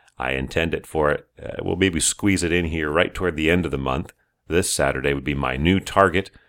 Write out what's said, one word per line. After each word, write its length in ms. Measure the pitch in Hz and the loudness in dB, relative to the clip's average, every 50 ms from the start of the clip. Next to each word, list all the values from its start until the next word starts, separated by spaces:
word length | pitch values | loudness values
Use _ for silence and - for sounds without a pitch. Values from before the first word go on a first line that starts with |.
| _ _ _ - | _ _ _ -8
I 140 | 64 64 | -6 -4
intend 420 | 65 65 65 62 - 82 82 82 76 | -4 -4 -4 -4 -2 -2 -2 -2 -2
it 120 | - - | -4 -6
for 240 | - - 78 76 73 | -4 -2 0 2 2
it. 160 | - - - _ _ - | 0 0 -4 _ _ -16
Uh, 140 | - - - - | -14 -12 -10 -8
we'll 140 | - 92 90 | -4 -4 0
maybe 220 | 90 95 95 82 78 | 2 0 2 2 0
squeeze 440 | - - - - 101 101 98 87 | -2 -2 -2 0 0 0 2 2
it 100 | 90 80 | 0 0
in 140 | 85 90 85 | 0 0 0
here 240 | 78 82 80 76 73 | -2 -2 -4 -2 0
right 220 | 73 85 87 - | 2 0 0 0
toward 240 | - - 92 87 76 | -2 -4 -4 -4 -2
the 140 | 76 78 78 | 0 2 2
end 140 | 87 92 82 | 4 2 2
of 80 | 73 | 0
the 60 | 69 67 | -2 -4
month. 340 | 67 65 65 73 - - - _ _ _ _ _ _ | -2 -2 -2 -4 -4 -8 -12 _ _ _ _ _ _
This 260 | - 80 90 98 - | -2 0 0 0 0
Saturday 400 | - - 71 69 67 65 65 71 | 0 0 0 0 0 0 0 -2
would 120 | 69 69 65 | -2 -2 -2
be 100 | 73 69 | -4 -4
my 220 | 69 67 64 64 | -2 -2 -2 -2
new 240 | 67 76 87 95 95 | 0 2 4 4 2
target 500 | - - - 98 98 92 82 95 98 - _ - _ | 2 0 4 4 4 6 4 0 -4 -4 _ -20 _